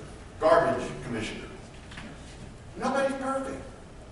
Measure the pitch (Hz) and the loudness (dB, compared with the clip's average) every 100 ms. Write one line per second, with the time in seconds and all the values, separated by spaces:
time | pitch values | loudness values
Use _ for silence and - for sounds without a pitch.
0 | - - - - 160 165 - - - - | -12 -12 -14 4 8 10 8 4 0 -4
1 | - 113 - - - - - - - - | -4 -2 -2 -4 -8 -12 -14 -14 -14 -12
2 | - - - - - - - - 254 269 | -12 -12 -14 -12 -12 -14 -12 -2 0 4
3 | 269 262 262 269 269 - - - - - | 4 2 0 0 0 -6 -8 -12 -16 -16
4 | - | -16